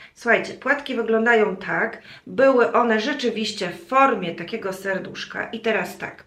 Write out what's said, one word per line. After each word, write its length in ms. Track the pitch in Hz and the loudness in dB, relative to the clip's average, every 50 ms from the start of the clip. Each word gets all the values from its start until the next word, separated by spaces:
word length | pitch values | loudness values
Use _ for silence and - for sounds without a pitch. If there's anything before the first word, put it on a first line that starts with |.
| - - _ | -20 -20 _
Słuchajcie, 380 | - - 240 220 185 - 190 - | -6 2 2 2 2 2 -4 -10
płatki 420 | - - 254 285 285 - - 247 | -8 -2 -2 -2 -2 -2 -4 -4
wyglądają 600 | 220 220 214 220 220 220 240 233 220 208 190 185 | -2 0 2 2 2 4 4 4 4 4 2 0
tak. 460 | 190 - 170 170 170 208 220 - - - - - - _ - | -4 -6 -4 -2 -2 -2 -2 -4 -10 -16 -20 -20 -20 _ -8
Były 460 | 180 202 269 269 262 247 226 - - | 2 4 4 6 6 6 4 4 4
one 260 | 233 240 233 220 214 | 2 2 2 2 0
rzeczywiście 680 | 214 277 294 - 247 240 - 214 220 - - - 190 170 | 0 -2 -4 -2 -2 -2 -2 -2 -4 -6 -6 -6 -6 -6
w 180 | - - - - | -8 -10 -10 0
formie 480 | - 247 277 277 233 196 180 170 - | 4 4 4 4 4 0 -2 -6 -6
takiego 380 | - 170 - 226 220 - 196 190 | -8 -8 -8 -8 -8 -6 -8 -8
serduszka. 760 | - - 196 190 185 - - - - - - - - - - | -6 -6 -4 -4 -4 -6 -8 -12 -12 -12 -10 -8 -8 -8 -8
I 100 | - 220 | -8 -4
teraz 380 | - 226 208 196 180 - - - | -2 0 0 0 -2 -4 -8 -10
tak. 260 | - - - - - | -12 -12 -12 -16 -20